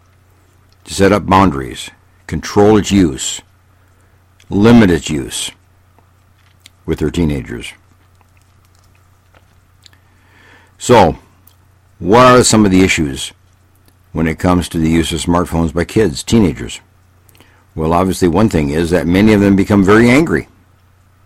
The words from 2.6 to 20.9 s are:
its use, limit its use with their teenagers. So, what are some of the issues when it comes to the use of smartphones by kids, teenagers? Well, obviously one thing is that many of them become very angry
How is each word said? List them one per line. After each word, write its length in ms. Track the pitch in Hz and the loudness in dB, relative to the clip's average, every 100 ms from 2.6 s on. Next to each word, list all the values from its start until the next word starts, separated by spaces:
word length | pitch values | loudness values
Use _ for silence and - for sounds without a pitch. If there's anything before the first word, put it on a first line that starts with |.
| 104 107 | 2 2
its 120 | 92 | 2
use, 520 | 98 87 65 - - - _ _ _ _ _ _ _ _ _ - | 0 0 -2 -10 -12 -16 _ _ _ _ _ _ _ _ _ -8
limit 420 | 92 107 120 107 | 0 4 6 4
its 200 | 82 - | 0 -4
use 400 | 73 58 - - - _ _ _ _ _ _ _ _ _ _ _ _ - | -8 -8 -10 -12 -14 _ _ _ _ _ _ _ _ _ _ _ _ -8
with 140 | 80 | -4
their 100 | 76 | -4
teenagers. 600 | 85 82 69 60 58 - - _ _ _ _ _ _ _ _ _ _ _ _ _ _ _ _ _ _ _ _ _ _ _ _ _ _ _ _ _ _ | -2 -2 -4 -8 -14 -14 -20 _ _ _ _ _ _ _ _ _ _ _ _ _ _ _ _ _ _ _ _ _ _ _ _ _ _ _ _ _ _
So, 400 | - 120 87 71 _ _ _ _ _ _ _ - | 0 4 4 0 _ _ _ _ _ _ _ -10
what 280 | 87 110 127 | 0 4 6
are 180 | 123 | 4
some 200 | 117 113 | 4 2
of 60 | 104 | 2
the 120 | 92 | 4
issues 500 | 95 - 73 65 - - _ _ _ _ _ _ _ | 2 0 -4 -6 -14 -18 _ _ _ _ _ _ _
when 160 | 80 82 | -6 -4
it 100 | 78 | -2
comes 300 | 92 90 82 | 0 0 -2
to 100 | 85 | -4
the 120 | 80 | 0
use 200 | 82 78 | 0 -2
of 80 | 82 | -4
smartphones 520 | 80 87 87 82 82 | -2 -2 -2 -4 -4
by 120 | 76 | -4
kids, 380 | 85 - 104 67 | -4 -2 -2 -4
teenagers? 580 | - 117 95 62 58 - _ _ _ _ _ _ _ _ _ | -2 0 0 -2 -12 -16 _ _ _ _ _ _ _ _ _
Well, 200 | - 80 | -6 -2
obviously 340 | 85 95 87 90 | 0 0 0 0
one 220 | 80 110 | 0 0
thing 180 | 87 73 | 0 -2
is 220 | 76 85 | -4 -2
that 160 | 87 76 | -2 0
many 260 | 87 110 | 2 2
of 80 | 104 | 4
them 160 | 101 98 | 2 2
become 260 | 95 104 | 2 2
very 280 | 92 107 120 | 4 4 4
angry 360 | 127 165 80 - _ _ _ _ | 2 2 -4 -6 _ _ _ _